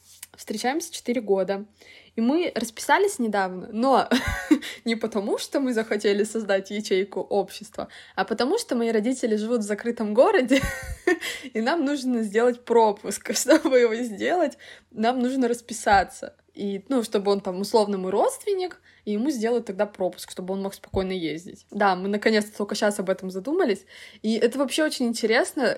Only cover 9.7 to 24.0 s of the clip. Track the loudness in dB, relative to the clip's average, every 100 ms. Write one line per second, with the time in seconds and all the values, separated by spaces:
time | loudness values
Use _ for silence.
9.7 | -4 -4 -4 0 4 6 4 4 2 0
10.7 | -6 -10 -6 -2 -2 -2 -10 -8 -4 0
11.7 | 0 0 0 0 -2 0 2 2 0 2
12.7 | 4 6 2 -4 -6 -4 -2 6 6 6
13.7 | 4 4 2 -4 -4 -2 0 0 -2 -16
14.7 | -20 _ -2 0 2 0 0 0 -2 -6
15.7 | -4 4 4 4 -4 -16 -16 _ -8 -6
16.7 | -6 -2 -2 0 0 2 0 -2 -6 0
17.7 | 2 2 0 -2 2 0 0 -2 -2 -4
18.7 | -8 _ _ -6 -2 -2 0 0 -2 -4
19.7 | -4 -4 -2 -4 -4 -12 -12 -6 -6 -6
20.7 | -8 -6 -4 -2 -4 -4 -6 -10 -18 _
21.7 | 0 2 2 -2 0 2 2 0 -4 -6
22.7 | 0 0 0 -2 -4 -4 -8 -4 0 2
23.7 | 0 -6 -20